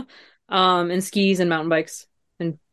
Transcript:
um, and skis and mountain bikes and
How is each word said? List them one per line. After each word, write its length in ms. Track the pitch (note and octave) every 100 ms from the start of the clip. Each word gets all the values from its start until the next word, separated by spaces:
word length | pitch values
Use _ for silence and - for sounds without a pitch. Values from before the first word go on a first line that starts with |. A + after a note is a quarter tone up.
| C4 - - _ -
um, 420 | F#3+ F#3 F3+ F3
and 120 | F3+
skis 360 | F#3 G3+ G3 F#3
and 100 | F3
mountain 200 | D#3+ D#3+
bikes 360 | D#3+ D#3+ - - _ _ -
and 200 | E3+ D3+ _